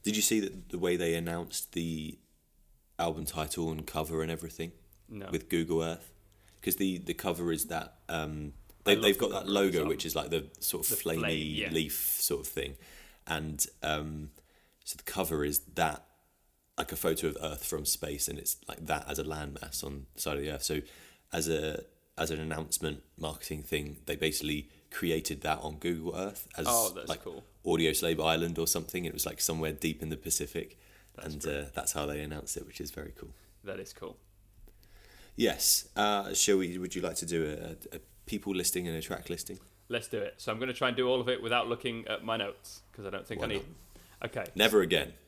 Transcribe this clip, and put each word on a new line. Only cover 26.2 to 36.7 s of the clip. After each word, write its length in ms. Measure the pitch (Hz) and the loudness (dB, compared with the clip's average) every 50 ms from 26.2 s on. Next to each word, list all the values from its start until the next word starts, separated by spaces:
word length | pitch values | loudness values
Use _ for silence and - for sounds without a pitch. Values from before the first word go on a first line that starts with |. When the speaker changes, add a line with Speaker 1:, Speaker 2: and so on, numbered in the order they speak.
| 95 101 101 - - - - | -4 -6 -6 -10 -14 -12 -6
Speaker 1:
as, 100 | - - 123 | -2 2 4
Speaker 2:
Oh, 240 | 120 117 113 95 - | 6 6 4 2 0
that's 140 | 95 - - | -4 -4 -4
Speaker 1:
like, 140 | - - - | -4 -4 -4
Speaker 2:
cool. 200 | - 82 - - - - - - | -10 -12 -12 -14 -18 -20 -6 0
Speaker 1:
Audio 260 | 90 85 82 82 78 76 | 2 4 6 6 6 4
Slave 280 | - - 85 82 78 | 4 2 2 2 4
Island 380 | 78 80 80 82 82 85 82 82 | 4 4 4 4 2 0 0 0
or 80 | 82 | 0
something. 380 | 80 - 87 80 - - 90 87 | 2 2 0 -2 -4 -4 -4 -4
It 80 | 80 76 | -4 -2
was, 140 | 73 - | -2 -2
like, 140 | - - - | -4 -2 -2
somewhere 320 | - - 82 80 80 78 76 | -2 0 0 0 0 -2 -2
deep 300 | 73 - 82 78 - 80 | 0 -2 -2 -2 -2 -4
in 60 | 78 | -4
the 80 | 80 | -4
Pacific. 600 | 73 - - - - 76 69 - 82 - - - - - - - - - - _ | -4 -2 -2 -2 -2 -2 -2 -4 -6 -6 -6 -12 -20 -20 -20 -20 -20 -20 -20 _
Speaker 2:
That's 180 | - - 80 76 | -12 -10 -8 -8
Speaker 1:
And, 80 | 73 78 | -6 -4
Speaker 2:
great. 140 | 80 71 | -4 -4
Speaker 1:
uh, 80 | 73 73 69 - | -4 -6 -6 -6
that's 180 | 82 - - - | -4 -4 -2 -2
how 120 | 76 73 | -2 -2
they 140 | 73 73 76 | -2 -2 -4
announced 360 | 73 73 76 76 73 - - - | -4 -6 -6 -8 -6 -6 -8 -8
it, 80 | - | -8
which 140 | - - - | -10 -10 -10
is 100 | 78 73 | -10 -8
very 220 | - - 76 78 76 | -8 -10 -10 -12 -12
cool. 140 | - - 76 - - - - - - - | -14 -16 -16 -16 -20 -20 -20 -20 -14 -10
Speaker 2:
That 160 | 98 95 95 | -10 -8 -8
is 120 | 95 - - | -10 -12 -12
cool. 240 | - - - - - - - - - - - - - - - - - - - - - - - - - - - - | -12 -12 -14 -14 -16 -20 -20 -20 -20 -20 -20 -20 -20 -20 -20 -20 -20 -20 -20 -20 -20 -20 -20 -20 -20 -20 -16 -2
Speaker 1:
Yes. 520 | - 117 107 - - - - - - - - - | 2 4 4 4 4 4 6 6 4 4 -2 2
Uh, 360 | - 104 104 104 101 98 98 98 | 4 4 6 6 4 2 0 2
shall 240 | - - - 101 95 | 2 6 8 8 6
we, 200 | 92 87 | 6 2